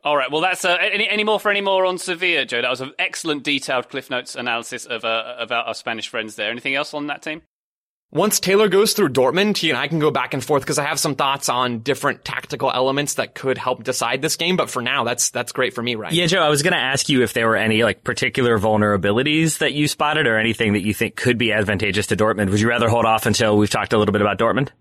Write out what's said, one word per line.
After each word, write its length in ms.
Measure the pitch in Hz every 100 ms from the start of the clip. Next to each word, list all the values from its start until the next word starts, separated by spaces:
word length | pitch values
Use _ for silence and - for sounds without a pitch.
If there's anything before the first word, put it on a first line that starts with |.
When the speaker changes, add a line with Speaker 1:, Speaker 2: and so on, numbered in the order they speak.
Speaker 1:
All 140 | 151 147
right, 140 | 131
well, 100 | 151
that's, 240 | 180 175 185
uh, 120 | 175
any, 260 | 196 202 208
any 180 | 208 214
more 140 | 214
for 120 | 214
any 100 | 202
more 240 | 196 190 185
on 140 | 185
Sevilla, 460 | - 170 185 165 123
Joe? 180 | 120
That 80 | 123
was 100 | 127
an 120 | 131 -
excellent 460 | 180 - 165 147
detailed 460 | 127 143 - 131 123
Cliff 200 | 139 -
Notes 260 | 127 120 -
analysis 500 | 123 117 113 123 -
of, 200 | 117 113
uh, 300 | 113 117 123
of 140 | 113
our, 140 | 120 117
our 100 | 110
Spanish 320 | - 113 -
friends 280 | 120 110 107
there. 140 | 107
Anything 240 | 120 135
else 220 | 135 147 151
on 120 | 147
that 140 | 143
team? 220 | - 156 _ _ _ _ _ _ _
Speaker 2:
Once 280 | 143 202 -
Taylor 300 | 180 196 214
goes 240 | 185 208
through 160 | - 180
Dortmund, 460 | 127 127 170 208 196
he 120 | 160
and 80 | 123
I 100 | 139
can 120 | 160
go 100 | 151
back 240 | 135 127
and 100 | 143
forth 220 | 120 147 -
'cause 140 | 156
I 40 |
have 160 | 143 156
some 140 | 160
thoughts 340 | 139 139 139 -
on 340 | 123 127 117
different 440 | 117 131 143 - -
tactical 460 | - - 135 135
elements 420 | 123 131 139 147 -
that 200 | 110 -
could 240 | 131 123
help 240 | - 127
decide 400 | 120 123 117 131
this 120 | 151 -
game. 200 | 165 185
But 100 | 131
for 140 | -
now, 220 | 120 135
that's, 260 | 117 120 -
that's 220 | 120 120
great 240 | - 127 -
for 80 |
me, 100 | 117
Ryan. 220 | 113 104 165
Speaker 3:
Yeah, 100 | 175
Joe, 160 | 185
I 80 | 156
was 140 | 147
gonna 120 | 156 175
ask 320 | 127 135 -
you 140 | 139
if 120 | 120
there 140 | - 113
were 80 | 110
any, 280 | 110 110
like, 200 | 113 98
particular 540 | - 117 127 113 123 117
vulnerabilities 1000 | 107 107 104 101 98 107 135 151 160 -
that 140 | 151
you 140 | 139 147
spotted 380 | - 151 151 143
or 140 | 110
anything 340 | 113 107 113
that 80 | 104
you 100 | 98
think 260 | 104 110 -
could 200 | - 117
be 140 | 117
advantageous 560 | 107 101 104 104 98 101
to 80 | 98
Dortmund. 340 | 107 104 101
Would 120 | 101
you 60 | 113
rather 220 | 120 117
hold 160 | 117 113
off 220 | 113 113
until 300 | 107 113 107
we've 120 | 104
talked 240 | 113 101
a 60 | 113
little 140 | 104
bit 80 | 101
about 180 | 104 98
Dortmund? 300 | 113 101 139 _